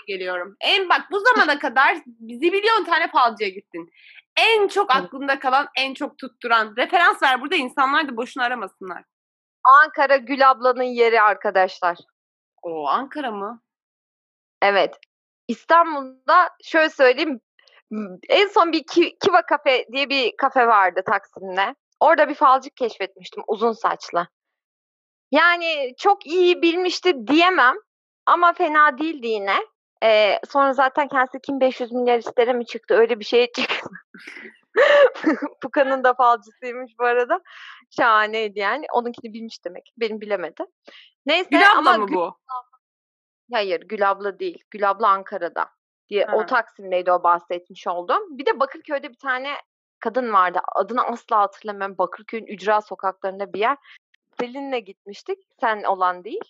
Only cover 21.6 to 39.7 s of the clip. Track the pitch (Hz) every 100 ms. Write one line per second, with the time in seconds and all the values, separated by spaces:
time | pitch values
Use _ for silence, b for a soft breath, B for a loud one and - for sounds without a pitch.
21.6 | 196 277 _ - 277 320 285 294 294 262
22.6 | 254 - 226 - 190 - 180 202 - 202
23.6 | 233 220 180 170 - 170 180 _ _ _
24.6 | _ _ _ _ _ _ - 285 339 349
25.6 | 330 302 254 254 392 392 269 359 349 359
26.6 | 339 339 370 - 370 277 214 302 349 349
27.6 | 247 359 - _ _ _ - 330 349 339
28.6 | 339 302 302 254 311 320 233 220 196 196
29.6 | 427 _ _ - 226 214 208 - - 277
30.6 | 277 262 262 285 277 269 254 269 - 277
31.6 | 262 247 240 247 247 240 - - 233 247
32.6 | 233 226 - 196 226 226 208 240 240 -
33.6 | 247 - - 190 _ - B B B B
34.6 | _ 415 571 571 539 - - 285 294 -
35.6 | 262 302 269 269 254 247 247 233 214 _
36.6 | 247 240 254 226 240 240 240 359 - B
37.6 | B B B - 254 214 214 220 214 202
38.6 | 202 262 302 - 240 226 233 220 226 -
39.6 | 175